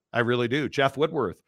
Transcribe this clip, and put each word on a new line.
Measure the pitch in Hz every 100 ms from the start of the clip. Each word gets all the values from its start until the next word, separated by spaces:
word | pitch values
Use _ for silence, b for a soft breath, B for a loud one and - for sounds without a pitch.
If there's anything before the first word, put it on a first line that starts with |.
| _
I | 117
really | 117 123 120
do. | 143 131
Jeff | - 135 135
Woodworth, | 151 156 101 -